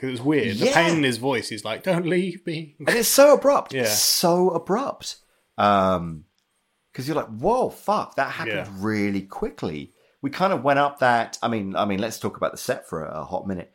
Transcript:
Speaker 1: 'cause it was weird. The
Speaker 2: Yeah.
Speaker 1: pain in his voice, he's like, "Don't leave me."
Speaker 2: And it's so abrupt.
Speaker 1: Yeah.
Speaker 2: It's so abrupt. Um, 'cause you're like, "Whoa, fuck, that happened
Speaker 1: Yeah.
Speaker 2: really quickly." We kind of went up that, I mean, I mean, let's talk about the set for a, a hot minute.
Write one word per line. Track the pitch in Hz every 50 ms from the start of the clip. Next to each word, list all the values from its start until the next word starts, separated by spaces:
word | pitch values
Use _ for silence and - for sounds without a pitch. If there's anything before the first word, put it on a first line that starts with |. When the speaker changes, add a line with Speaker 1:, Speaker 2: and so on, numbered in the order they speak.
Speaker 1:
'cause | - 131
it |
was | 127 117 123
weird. | 143 156 139 110 95 104 113
The | 165
Speaker 2:
Yeah. | 254 285
Speaker 1:
pain | 160 170 170 170
in | 160 143
his | 131 120 113
voice, | 120 139 131 113 - -
he's | 113 107 -
like, | 107 113 - -
"Don't | 185 180 165 175
leave | 165 180 180 190 185 175 190 -
me." | 175 160 160 165 147 - _
Speaker 2:
And | 147 -
it's | 226 233 226 -
so | - 269 277 294 277
abrupt. | - - 277 285 - - - 120
Speaker 1:
Yeah. | 131 120
Speaker 2:
It's | 110 107 107 -
so | - - - - 175 170 180 180 185
abrupt. | 165 165 165 - 185 233 277 - - - - - - - _ _ _ _ _ _ _
Um, | - 104 104 101 98 95 95 92 90 85 85 80 76 80 _ _ _ _ _ _ _ _ _ _ _ _ _ _
'cause | - 127
you're | 143 160
like, | 143 113 113
"Whoa, | 110 107 139 190 240 262 214 -
fuck, | - - - - 208 208 - - -
that | - 135 127 127
happened | - 113 113 107 95 90
Speaker 1:
Yeah. | 98 98 95
Speaker 2:
really | 98 110 110 104 101 104 98 98 95
quickly." | - - - - - - - - 95 78 73 71 - _ _ _ _ _ _ -
We | 135
kind | 131 - 185 190 190
of | 135 120
went | 143 139 139
up | 143 139 139 -
that, | 135 123 120 117 113 - - - -
I | 117
mean, | 117 110 98 95 92
I | 82 104
mean, | 104 98 95
let's | 110 110 107 -
talk | - 104 -
about | - 92 -
the | - -
set | - - 127 - - -
for | 87 80 78
a, | 76 76 78
a | 73
hot | - - - -
minute. | 98 95 87 - -